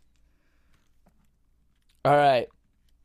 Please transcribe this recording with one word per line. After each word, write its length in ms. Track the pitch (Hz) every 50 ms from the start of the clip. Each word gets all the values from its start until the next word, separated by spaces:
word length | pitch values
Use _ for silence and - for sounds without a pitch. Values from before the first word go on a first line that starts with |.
| _ _ _ _ _ _ _ _ _ _ _ _ _ _ _ _ _ _ _ _ _ _ _ _ _ _ _ _ _ _ _ _ _ _ _ _ _ _ _ _ -
All 100 | 135 143
right. 320 | 147 147 143 135 123 113 - _ _ _ _ _ _ _ _ _ _ _